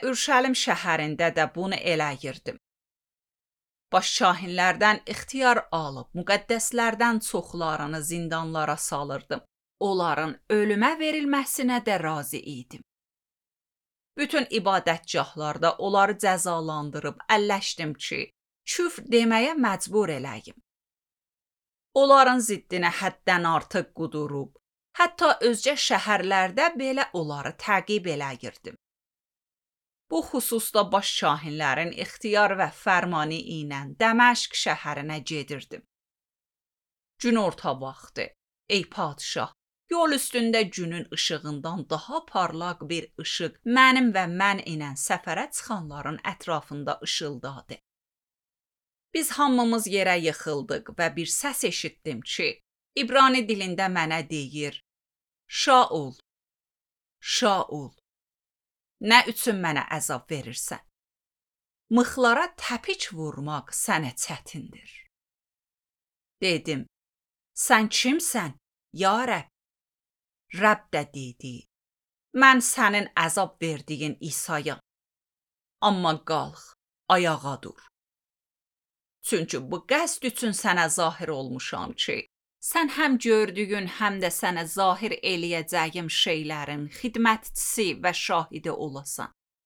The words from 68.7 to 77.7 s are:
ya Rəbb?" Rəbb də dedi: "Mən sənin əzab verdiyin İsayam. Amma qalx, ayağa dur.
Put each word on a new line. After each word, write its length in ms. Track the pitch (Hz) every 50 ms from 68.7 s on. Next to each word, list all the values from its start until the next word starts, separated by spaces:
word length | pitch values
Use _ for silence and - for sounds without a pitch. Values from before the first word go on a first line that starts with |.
| _ _ _ _ -
ya 200 | 156 190 190 208 233 254
Rəbb?" 240 | 240 202 165 - - _ _ _ _ _ _ _ _ _ _ _ _ _ _ _ _ _ _ _ _ -
Rəbb 320 | 175 208 214 214 208 - _ -
də 100 | 151 143 - -
dedi: 400 | 139 131 123 120 - - 131 123 120 - _ _ _ _ _ _ _ _ _ _ _ _ _ -
"Mən 240 | 254 269 269 262 247
sənin 500 | 240 - - - 226 202 208 208 208 - -
əzab 480 | - 165 165 - 202 190 190 - _ 165
verdiyin 540 | 160 151 139 - - 151 139 151 151 - -
İsayam. 600 | 165 156 - - - - 160 147 135 147 131 - _ _ _ _ _ _ _ _ _ _ _ _ _ _ _ _ _ _ _ _ -
Amma 420 | 208 196 185 180 160 156 156 -
qalx, 500 | - 160 147 131 139 - - - - - _ _ _ _ _ _ -
ayağa 480 | 185 180 175 165 156 139 139 139 135 - -
dur. 180 | 90